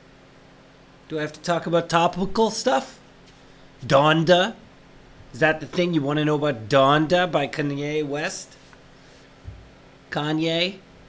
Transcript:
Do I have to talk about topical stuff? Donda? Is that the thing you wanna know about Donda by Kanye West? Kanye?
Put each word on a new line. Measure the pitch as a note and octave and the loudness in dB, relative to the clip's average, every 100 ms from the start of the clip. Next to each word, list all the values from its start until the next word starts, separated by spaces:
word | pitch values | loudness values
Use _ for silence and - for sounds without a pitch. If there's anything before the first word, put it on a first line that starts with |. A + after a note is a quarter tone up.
| - - - - - - - - - - - | -20 -20 -20 -20 -20 -20 -20 -20 -20 -20 -12
Do | D#3 | -8
I | |
have | D3+ | -8
to | - | -8
talk | - E3+ E3+ | -4 -2 0
about | E3+ E3 | 0 2
topical | E3+ E3+ F3+ G3 A3+ A3 | 2 2 0 -4 0 0
stuff? | A3 B3+ C4 - - - - - - - - - - | 0 0 -2 -4 -14 -20 -20 -20 -20 -20 -20 -20 -12
Donda? | A#2+ C#3 D3+ D#3+ D#3+ F3 G#3 - - - - - - - - | 2 4 4 4 4 4 4 -4 -20 -20 -20 -20 -20 -20 -12
Is | B2 | -2
that | D#3 D#3 | 0 0
the | C#3 | -4
thing | F3 F3 | -2 0
you | E3 | 0
wanna | C#3 D3 | 0 0
know | D3+ D3+ | 0 0
about | D3 A#2 G#2+ | -2 -4 0
Donda | C#3 C3+ D3+ D#3 F3+ F3+ | 4 6 4 4 2 2
by | D#3 C3+ | -2 -4
Kanye | - C#3+ C#3+ D3 D3+ C#3+ | -4 -6 -4 -4 -4 -4
West? | C#3+ F3 - - - - - - - - - - - - - - - - - - | -4 -6 -8 -14 -20 -20 -20 -20 -20 -20 -20 -20 -20 -20 -20 -20 -20 -20 -20 -10
Kanye? | D3+ D3 D#3 E3 E3 F3+ G3+ - - | -6 -4 -2 -2 -2 -4 -6 -20 -20